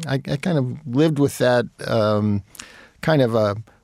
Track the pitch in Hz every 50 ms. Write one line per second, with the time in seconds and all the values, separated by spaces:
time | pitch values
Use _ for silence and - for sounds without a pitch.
0 | 160 131 135 131 - 139 147 139 - 185 165 143 127 127 120 - - 123 120 139
1 | 160 170 147 139 143 127 - - 127 123 123 120 113 - - - - - 117 113
2 | 104 107 107 104 104 104 101 101 - _ - - - - - - - - _ _
3 | - 165 160 139 127 113 117 113 107 101 101 110 - - _ _